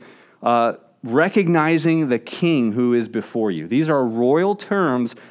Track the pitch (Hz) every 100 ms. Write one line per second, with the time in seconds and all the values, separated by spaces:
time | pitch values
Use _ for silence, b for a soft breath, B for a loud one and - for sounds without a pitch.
0 | B B B B 117 120 117 - _ _
1 | - 123 175 208 175 170 156 165 156 165
2 | 147 120 - - 170 156 117 107 123 120
3 | 110 110 101 117 107 85 82 123 156 147
4 | 127 113 123 151 190 208 - 202 170 127
5 | 120 - B